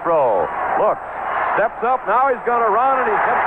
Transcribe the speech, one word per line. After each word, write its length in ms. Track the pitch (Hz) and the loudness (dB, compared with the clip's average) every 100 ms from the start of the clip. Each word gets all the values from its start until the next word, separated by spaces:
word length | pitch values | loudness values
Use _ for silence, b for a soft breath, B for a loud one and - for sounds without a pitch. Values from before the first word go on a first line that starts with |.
| 170 | 0
throw. 400 | 165 131 98 80 - - - | 2 2 2 0 -2 -2 0
Look, 240 | 214 160 - - - - - - | 0 0 -6 -8 -6 -4 -2 0
steps 240 | 214 - | -2 -2
up, 160 | 233 254 - | -2 -2 0
now 240 | 220 277 | 2 2
he's 160 | 247 202 | 0 0
gonna 240 | 240 226 | 0 2
run, 320 | 202 262 262 | 2 2 2
and 80 | 233 | 0
he's 140 | 202 - | 0 0
hit 140 | - | 0